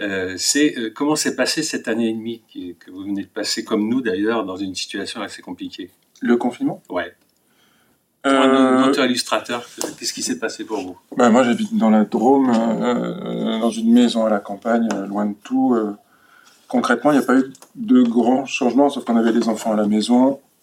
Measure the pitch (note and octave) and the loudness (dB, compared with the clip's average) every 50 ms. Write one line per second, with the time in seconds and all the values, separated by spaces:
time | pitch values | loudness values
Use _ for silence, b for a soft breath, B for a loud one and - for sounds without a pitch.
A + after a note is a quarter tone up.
0 | G#2+ G2 G2 F#2+ F#2 F#2 F#2 F2+ - - - C#3+ D3+ D3+ A2 B2+ A2+ A2 - - | -8 -6 -4 -4 -6 -6 -6 -4 -2 0 2 2 2 2 2 -2 -8 -6 -4 -2
1 | C#3+ D3 D3+ D3 - C3+ - - B2 - - D#3+ - - - C3 - B2 A2 A#2 | 0 0 0 0 -2 -2 -2 -2 -2 -2 -2 -4 -4 -4 -6 -6 -4 -4 -2 0
2 | A#2 A2+ A2 A2 A2 A#2 A#2 A2+ _ _ - G2+ F2+ F2+ F2 _ - - F#2 F#2+ | 0 -2 -2 -4 -6 -10 -10 -12 _ _ -16 -14 -14 -14 -14 _ -20 -18 -14 -12
3 | G2 G2+ G2+ G2 F#2+ - - A2 G2+ - - A2+ A2+ - A#2 G#2 G#2+ G#2+ B2 C3+ | -8 -6 -6 -6 -6 -8 -8 -8 -6 -6 -6 -6 -6 -4 -2 -2 0 0 -2 -2
4 | B2 G#2+ F#2 G2 G#2 A2 A#2 A2+ G2+ F#2+ F#2 F2+ G2+ F#2+ F#2 - - - - G2+ | -2 -2 -2 -2 0 -2 -2 -2 -4 -6 -6 -8 -8 -8 -8 -8 -10 -8 -8 -8
5 | G2+ - - A#2 G2+ F#2+ - - - C#3+ C3+ - - - - - F#2+ - _ _ | -8 -8 -10 -10 -10 -12 -12 -14 -14 -14 -12 -12 -12 -12 -12 -14 -16 -16 _ _
6 | _ _ _ - C3 A#2+ A#2+ A#2+ - B2 A#2 - C3 D3 - - _ - - - | _ _ _ -4 0 2 2 2 0 -2 -4 -2 -4 -4 -4 -6 _ -10 -8 -8
7 | - - - _ _ _ _ _ _ _ _ _ _ _ _ _ _ _ _ _ | -8 -8 -12 _ _ _ _ _ _ _ _ _ _ _ _ _ _ _ _ _
8 | _ _ _ _ - C#3 C#3 C3+ C3+ C3 C3 C3+ C3 C3 C3 C3 C3 C3+ C#3 C#3 | _ _ _ _ 0 2 2 4 4 4 4 4 4 4 4 4 4 2 2 2
9 | C3 B2 B2 A#2+ - - A#2 G#2+ - - - A#2+ - - - - - - - - | 0 0 0 -2 -4 -2 -4 -4 -4 -4 -8 -8 -8 -8 -6 -6 -6 -6 -6 -8
10 | A#2+ - - - A2 A#2+ A#2+ A#2+ - - - - D#3 - D3 - F#2 F2+ - - | -8 -8 -8 -6 -6 -6 -6 -6 -6 -8 -6 -8 -10 -8 -8 -8 -8 -8 -12 -16
11 | _ - - - B2 A#2 G#2+ B2+ B2+ A#2+ A#2 G#2 G#2+ G#2 A2+ G#2 A2+ A2 G#2+ G#2+ | _ -6 0 2 4 6 6 6 4 4 2 0 -2 -2 0 2 4 4 4 4
12 | G#2 - - A#2+ A2 B2+ C#3 C#3 C3+ B2+ A#2 A2+ A2+ A#2 A2 A2+ A2+ A#2+ A#2+ A#2+ | 4 2 0 2 4 4 4 4 4 4 2 2 2 0 -2 -2 -2 -2 -2 -2
13 | A#2+ A#2 A2+ - - - A2+ A#2 A2 A2 A2 A2 A2+ A#2 G#2+ A2 A2+ A#2 A#2 B2 | -4 -6 -8 -8 -8 -8 -6 -4 -4 -4 -4 -2 -2 -2 -2 0 2 4 6 6
14 | B2 A2+ A#2 A2+ A2 A2 G#2+ G2+ - - G2+ G2 - A#2 A#2 A#2 A2+ A2 G2+ G2 | 6 4 2 2 0 0 0 0 -4 -6 -12 -8 -4 -2 0 0 0 0 -2 -4
15 | G2 G2+ G2+ G#2 G#2 G#2 G#2 - - - B2+ C3 C3 C3 B2 A2+ G#2+ G#2 G#2 - | -6 -6 -4 -2 -2 -2 -4 -6 -8 -4 0 0 2 2 2 2 0 -2 -6 -10
16 | _ b b b b b b b b b b b b - - B2 A#2 - A#2+ A#2+ | _ b b b b b b b b b b b b -4 -2 0 2 2 0 2
17 | - D3 D3+ C3 - - B2 C3 C3 C3+ - - - - - - A2+ G#2+ B2+ B2+ | 2 2 2 2 2 4 2 2 2 0 -6 -18 -20 -18 -14 -6 0 4 6 6
18 | B2 A#2 A2+ A#2+ A2+ A#2+ C3 C3+ C#3 B2+ - - C3 A#2+ A2+ C3+ C#3+ C#3 C3+ B2+ | 6 4 4 2 2 2 2 0 0 -4 -4 -2 0 2 2 4 2 2 0 -2
19 | - - A#2 A#2 A#2 A#2 A2 A#2 G#2 A2+ G#2+ G#2+ - A2+ G#2+ G#2+ G#2 G#2 G#2+ G#2+ | -2 0 2 2 2 2 2 2 0 0 -2 -4 -2 -2 0 0 2 2 2 0
20 | G2+ A2 B2 B2 C3 C#3 C#3 - _ _ _ _ | 2 4 4 4 4 4 2 -2 _ _ _ _